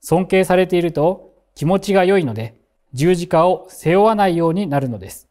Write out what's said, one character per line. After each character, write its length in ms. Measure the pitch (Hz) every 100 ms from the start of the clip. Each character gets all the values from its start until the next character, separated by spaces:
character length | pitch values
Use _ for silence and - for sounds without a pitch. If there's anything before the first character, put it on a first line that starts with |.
尊 260 | - 165 185
敬 180 | 190
さ 120 | 185 180
れ 100 | 180
て 100 | 180
い 60 |
る 100 | 170
と 420 | 165 208 285 - _ _
気 100 | -
持 160 | 143 190
ち 140 | 196
が 100 | 196
良 140 | 180 196
い 80 | 151
の 80 |
で、 260 | 110 113 _ _ _ _
十 220 | 127 160
字 120 | 180 175
架 200 | 165 175
を 200 | 180 -
背 260 | - 151 180
負 80 |
わ 100 | 214
な 140 | 214 196
い 80 | 170
よ 140 | 165
う 20 |
に 140 | 170 196
な 120 | 139
る 120 | 131
の 80 | 110
で 100 | 95
す。 180 | - _